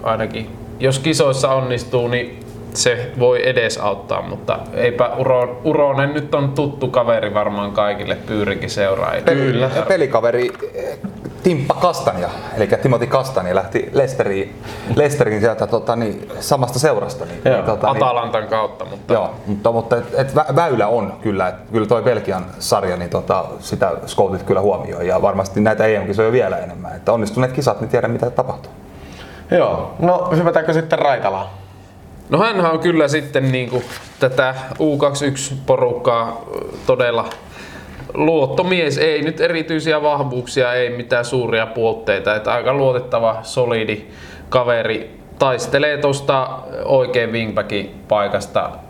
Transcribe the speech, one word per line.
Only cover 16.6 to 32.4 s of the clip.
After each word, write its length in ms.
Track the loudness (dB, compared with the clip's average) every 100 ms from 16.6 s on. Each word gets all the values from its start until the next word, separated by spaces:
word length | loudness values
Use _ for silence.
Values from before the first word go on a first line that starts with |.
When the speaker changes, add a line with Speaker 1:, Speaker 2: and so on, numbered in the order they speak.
| 2 2
Speaker 2:
seurasta. 460 | 2 2 -2 -6 -8
Niin, 160 | -2 2
Speaker 3:
Joo. 100 | 2
Speaker 2:
niin, 100 | 2
tota, 220 | 0 2
niin, 100 | 2
Speaker 1:
Atalantan 440 | 2 2 0 -2 0
kautta, 380 | 0 -2 -4 -12
mutta 280 | -12 -2
Speaker 2:
Joo, 160 | 0 0 -6 -6
mutta, 240 | 0 2
mutta 260 | 0 2 0
et, 60 | 0 -2
et 180 | 2 2
vä-, 200 | 2 2
väylä 320 | 2 2 2
on 260 | 2 -2 -4
kyllä, 260 | -2 0 -2
et 80 | -2 -2
kyllä 160 | 0 0
toi 140 | 0
Belgian 420 | 0 0 -2 -4 -6 -10
sarja, 380 | 0 0 0 -4
niin, 120 | -2
tota, 360 | -4 0 -2 -2 -10
sitä 320 | -8 -2 0 -2 -6
scoutit 380 | 0 2 2
kyllä 180 | 0 2
huomioi 460 | 2 0 -2 -4 0
ja 140 | 2
varmasti 380 | 2 2 -2 2
näitä 240 | 2 4 2
E 140 | 2
M-kisoja 320 | 0 2 2
vielä 260 | 4 2 -2
enemmän. 380 | -6 -10 -12 -6
Että 180 | 0
onnistuneet 380 | 2 0 0 0
kisat, 280 | 2 0 0
niin 80 | 0
tiedä 180 | 0 2
mitä 220 | 0 -2
tapahtuu. 420 | -2 -4 -4 -10 -20 -20 -20 -18 -18 -18 -18 0
Speaker 3:
Joo, 420 | 2 2 0 -6 -2
no 300 | 2 2 2 2
hypätäänkö 380 | 4 2 2
sitten 260 | 0 0 0
Raitalaan? 460 | 2 2 0 -2 -6 -12 -20 -20 -20 -20 -20 -20 -2
Speaker 1:
No 80 |
hänhän 340 | 2